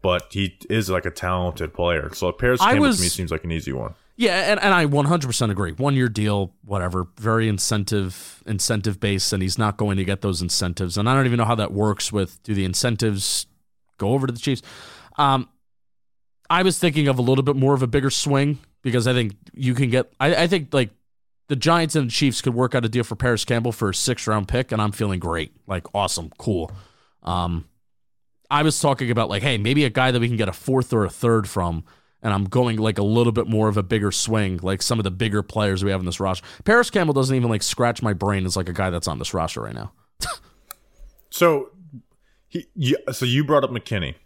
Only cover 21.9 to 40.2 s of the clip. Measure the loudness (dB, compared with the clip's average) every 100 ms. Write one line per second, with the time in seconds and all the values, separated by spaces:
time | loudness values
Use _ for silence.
21.9 | 0 0 2 0 2 -2 0 0 0 0
22.9 | -2 -2 -2 0 0 0 0 0 -2 -2
23.9 | 0 -2 -2 0 -2 0 -2 0 0 -2
24.9 | 0 -2 -2 -2 -4 -6 _ -8 -8 -4
25.9 | -2 -2 -2 -8 -6 -2 -2 -4 -10 -20
26.9 | _ _ _ -4 -2 -2 -4 -6 _ _
27.9 | _ _ _ _ _ _ 2 2 2 0
28.9 | 0 0 0 0 0 -2 0 2 2 2
29.9 | 2 2 2 0 0 -2 -4 -2 0 2
30.9 | 0 0 0 2 2 0 -2 -2 -2 -8
31.9 | _ _ _ -2 0 0 0 0 2 0
32.9 | 0 2 4 4 2 0 2 2 2 0
33.9 | 0 0 -2 0 0 0 -2 -2 -2 0
34.9 | 0 -2 -2 -2 -2 -2 -2 0 0 0
35.9 | -2 -4 -2 -2 -2 -8 -8 2 4 4
36.9 | 2 2 2 2 2 2 0 -2 0 0
37.9 | 2 -2 0 0 0 0 -2 -4 -2 -2
38.9 | -2 -4 -6 -4 -2 -4 -4 -10 -10 -12
39.9 | _ _ _